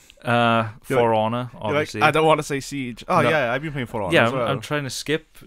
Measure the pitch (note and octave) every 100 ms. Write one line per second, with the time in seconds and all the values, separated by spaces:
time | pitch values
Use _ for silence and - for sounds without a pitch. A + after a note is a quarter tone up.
0 | _ - A#2+ A#2+ A#2 A2+ A2 A2 - C3+
1 | A#2 A2 A2 A#2+ B2 A2+ G#2+ C#3+ D3+ A2
2 | D3+ D#3 D#3 D3+ C#3+ C#3 - C#3+ B2 A2
3 | - F3 C3 D#3 A#2 C3 D#3 C#3 A#2 A2+
4 | F#2+ E3 A#2 C3 A2+ C3+ - D3 C3+ -
5 | - D#3 _ -